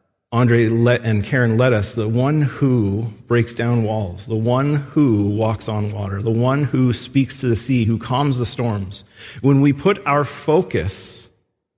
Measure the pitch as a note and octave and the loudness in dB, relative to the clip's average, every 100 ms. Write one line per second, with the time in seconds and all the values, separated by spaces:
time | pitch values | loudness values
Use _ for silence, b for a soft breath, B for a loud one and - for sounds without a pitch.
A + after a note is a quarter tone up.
0 | _ _ - A#2 B2 A#2 A2+ A#2 A#2+ A#2+ | _ _ -4 2 4 4 4 2 2 2
1 | A2+ G#2+ G2+ C3+ A#2 A2+ B2+ G#2+ G2 A#2 | 0 -2 0 0 2 4 2 2 0 -4
2 | G#2+ A#2+ C3+ D3+ C#3 - C3+ B2 G2+ G2+ | -2 0 2 2 0 0 0 2 0 -2
3 | A#2 - - A#2 A2+ - A#2+ A#2+ G#2+ A2 | -4 -8 -2 0 0 -2 0 0 0 -2
4 | F#2+ F2+ A#2 A2 A#2 B2+ C#3+ D3 C#3+ D#3 | -6 -8 -6 -2 0 0 0 -2 -2 0
5 | C#3 G#2 G2+ G#2 A2 G#2+ - G#2+ G#2 G#2 | 2 2 0 0 -2 -2 -4 -4 -4 -6
6 | G2 G2 A2+ A2+ B2 C#3+ C#3 C3+ B2+ A2+ | -6 -4 -2 0 2 0 0 2 0 0
7 | - C#3 B2+ - B2+ A2 - B2+ A2 A2+ | -2 -2 -2 -2 -2 -2 0 0 0 -2
8 | - B2+ C#3+ B2 A2+ - A#2+ G2+ F#2+ - | -2 -2 0 -2 -4 -4 -4 -4 -6 -12
9 | - B B B C3+ C#3 C#3+ C#3+ G3 G3+ | -16 B B B 4 4 4 2 0 0
10 | C#3+ C#3+ C#3 - - D#3+ F#3 F#2+ F2+ - | 0 0 0 -4 0 2 2 -2 -2 -6
11 | - - - _ _ _ _ | -12 -18 -20 _ _ _ _